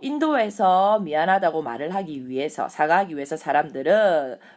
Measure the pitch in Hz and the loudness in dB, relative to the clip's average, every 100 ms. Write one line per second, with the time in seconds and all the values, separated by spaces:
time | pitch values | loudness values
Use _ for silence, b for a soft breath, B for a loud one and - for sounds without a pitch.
0 | 269 294 311 285 214 208 190 185 196 214 | -6 -2 0 0 -2 0 4 4 4 2
1 | 180 151 170 190 180 160 151 117 147 196 | 0 0 2 2 2 0 -4 -6 -6 -6
2 | 185 143 127 131 147 - 113 - 156 170 | -6 -10 -8 -4 -4 -4 -6 0 2 2
3 | 196 147 139 156 156 143 151 135 135 208 | 0 -4 -8 -8 0 0 0 -2 2 4
4 | 208 165 131 120 B | 4 2 0 -8 B